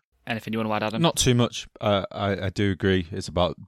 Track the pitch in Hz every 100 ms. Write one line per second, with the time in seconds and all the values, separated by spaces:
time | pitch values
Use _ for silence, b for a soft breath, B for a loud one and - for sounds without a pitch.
0 | _ _ - 113 110 110 110 107 107 110
1 | 165 - 135 120 120 - - - 110 101
2 | - - 101 95 92 - 101 92 101 95
3 | 85 95 - 85 87 -